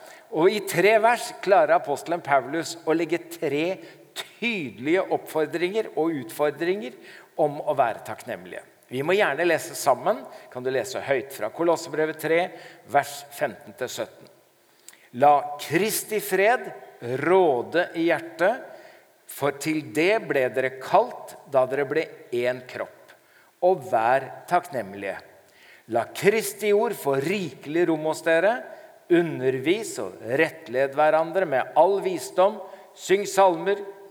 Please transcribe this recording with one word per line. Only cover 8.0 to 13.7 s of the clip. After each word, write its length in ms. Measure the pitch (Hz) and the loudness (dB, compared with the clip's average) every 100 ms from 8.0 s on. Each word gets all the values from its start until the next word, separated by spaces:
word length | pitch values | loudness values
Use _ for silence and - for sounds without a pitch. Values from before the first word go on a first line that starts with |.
| - | -10
takknemlige. 640 | 110 123 95 90 - - _ - | -12 -10 -10 -10 -16 -16 _ -10
Vi 160 | 123 | -6
må 140 | 151 196 | 0 2
gjerne 300 | 175 143 175 | 2 2 2
lese 260 | 151 - | 0 -2
sammen. 460 | 143 139 120 165 254 - - - | -4 0 2 2 -2 -4 -18 -14
Kan 100 | 127 | -6
du 60 | 127 | -2
lese 320 | 131 101 104 | -2 -2 -4
høyt 300 | 95 135 - | -2 -2 -2
fra 140 | - 107 | -8 -8
Kolossebrevet 680 | - 170 160 143 147 156 156 | -2 0 0 -2 -2 -2 -2
tre, 160 | 156 165 190 - - - - | 0 0 0 -6 -20 -20 0
vers 200 | 139 135 - - | 0 0 -8 -14
femten 400 | - 139 95 107 | -6 -6 -6 -16